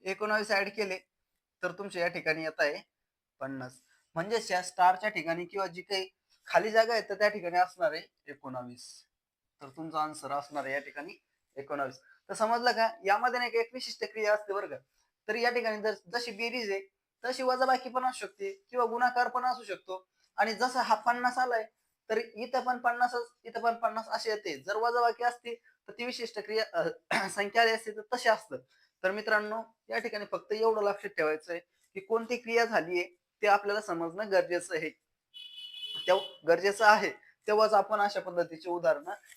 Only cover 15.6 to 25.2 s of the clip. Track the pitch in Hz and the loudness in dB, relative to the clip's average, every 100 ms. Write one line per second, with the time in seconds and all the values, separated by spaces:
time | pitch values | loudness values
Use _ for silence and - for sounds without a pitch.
15.6 | 226 214 214 202 175 240 240 202 233 247 | -2 -2 -2 -4 -4 -6 -6 -6 -4 -4
16.6 | 208 196 196 _ _ _ 240 254 254 254 | -4 -4 -6 _ _ _ -6 -2 0 2
17.6 | 262 254 254 254 254 254 202 - 196 196 | 4 2 0 -2 -2 -4 -10 -8 -10 -10
18.6 | _ 247 233 233 247 240 247 247 254 247 | _ -2 0 2 2 2 0 0 -2 -4
19.6 | 208 180 - 185 _ _ _ - 214 202 | -6 -10 -10 -12 _ _ _ 0 0 2
20.6 | 247 254 - 214 240 240 247 247 254 233 | 0 0 2 2 2 2 2 0 0 0
21.6 | 214 _ _ _ - 220 226 208 240 254 | -2 _ _ _ -4 -2 -2 -8 -4 -2
22.6 | 240 240 240 240 247 247 - _ 226 226 | 0 0 0 2 0 0 -6 _ -12 -2
23.6 | 233 233 226 214 220 226 226 208 190 139 | 0 0 0 -2 -4 -4 -2 -4 -4 -6
24.6 | 156 214 233 240 240 226 | -4 0 2 4 2 2